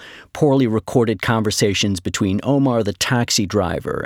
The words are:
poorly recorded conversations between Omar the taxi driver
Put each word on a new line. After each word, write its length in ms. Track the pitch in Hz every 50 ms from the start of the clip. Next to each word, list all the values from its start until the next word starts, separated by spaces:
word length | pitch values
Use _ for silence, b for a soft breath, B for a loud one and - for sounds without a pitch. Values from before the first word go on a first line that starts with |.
| B B B B B B -
poorly 320 | - 160 147 135 139 131
recorded 560 | 113 110 110 - - - 131 117 110 110 98
conversations 800 | - 117 117 113 107 107 101 - 117 104 98 - - 104 98 87
between 400 | - - - - 110 98 95 104
Omar 400 | - 123 143 139 139 135 120 117
the 100 | 107 - -
taxi 520 | - - - 131 120 120 - - - 104
driver 580 | 92 104 104 92 85 85 76 - - - - -